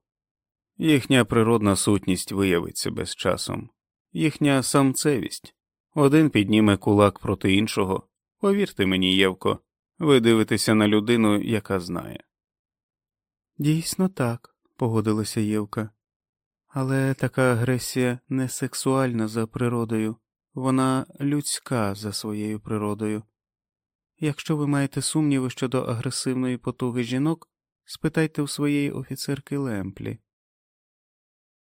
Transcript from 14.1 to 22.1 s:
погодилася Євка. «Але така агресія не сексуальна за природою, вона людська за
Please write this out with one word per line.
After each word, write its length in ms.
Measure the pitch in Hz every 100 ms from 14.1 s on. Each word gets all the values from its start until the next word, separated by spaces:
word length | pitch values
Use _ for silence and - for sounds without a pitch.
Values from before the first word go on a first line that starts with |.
| - 120 117 - _ _ -
погодилася 640 | 123 113 107 107 104 113
Євка. 500 | 107 107 104 117 107 - _ _ _ _ _ _ _
«Але 460 | 135 131 135 135
така 380 | 135 127 - 127
агресія 680 | 117 123 127 - 131 123 123 -
не 200 | 131 127
сексуальна 800 | - 127 - 135 131 131 113 107
за 180 | 113 110
природою, 720 | - 120 120 113 110 110 110 _ _ _
вона 520 | 139 131 131 131 131 - -
людська 720 | 143 147 - - - 123 101
за 180 | 98 107